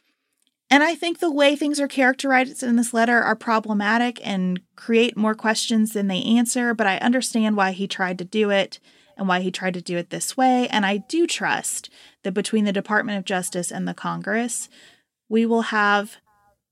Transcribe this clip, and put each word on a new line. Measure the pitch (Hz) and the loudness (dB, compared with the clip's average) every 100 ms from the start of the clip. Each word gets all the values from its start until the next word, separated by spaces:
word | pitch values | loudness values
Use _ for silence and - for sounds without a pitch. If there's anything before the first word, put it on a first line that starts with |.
| _ _ _ _ _ _ - | _ _ _ _ _ _ 2
And | 277 | 4
I | 311 | 4
think | 339 349 339 | 0 -4 -2
the | 349 | -2
way | 285 285 294 | 2 4 2
things | 294 294 | 0 -2
are | 277 | -2
characterized | - 254 269 269 254 262 - | 2 2 2 2 2 0 -4
in | 247 233 | 0 2
this | 233 | 2
letter | 226 233 240 | 2 2 2
are | - 220 | 2 0
problematic | - 220 220 208 202 233 247 233 | 0 -2 0 -2 2 2 0 -4
and | - 196 185 180 - - | -6 -2 -2 -4 -8 -12
create | - 226 233 - | 0 2 2 2
more | 214 | 0
questions | 220 220 220 - 226 214 | 0 0 0 0 2 2
than | 208 196 | 0 -2
they | 185 | -2
answer, | - 233 233 254 240 | 2 2 2 0 0
but | 233 208 | 2 0
I | 185 | 2
understand | - 254 240 226 220 208 | 2 0 0 0 2 2
why | 190 | 0
he | 185 196 | 0 -6
tried | - 185 185 | -4 -4 -4
to | |
do | 180 214 208 | -4 0 2
it | 196 - - _ _ _ - | 2 0 -6 _ _ _ -6
and | 190 | 0
why | 180 | 0
he | 185 | -2
tried | 180 185 | -4 -4
to | 180 | -6
do | 170 175 | -6 -6
it | 170 | -6
this | 165 - - | -8 -6 2
way. | 262 247 247 | 2 4 2
And | 214 196 | 0 0
I | 208 | -2
do | - 320 339 | -2 -2 0
trust | - 175 117 - - - - - _ | -2 -2 -2 -4 -8 -12 -20 -20 _
that | 202 | -6
between | 190 196 220 | -4 -2 0
the | 208 | 0
Department | 196 196 214 220 202 | -2 -2 -2 -2 -4
of | |
Justice | 190 185 185 180 175 | -4 -4 -4 -6 -6
and | - 175 | -6 -8
the | |
Congress, | 170 175 170 180 220 240 - - - - _ _ _ - | -6 -6 -6 -4 -2 -2 -6 -12 -18 -20 _ _ _ -2
we | 220 | 0
will | 226 233 | 2 2
have | 226 220 208 202 208 - _ _ _ _ _ | 0 0 2 2 0 -10 _ _ _ _ _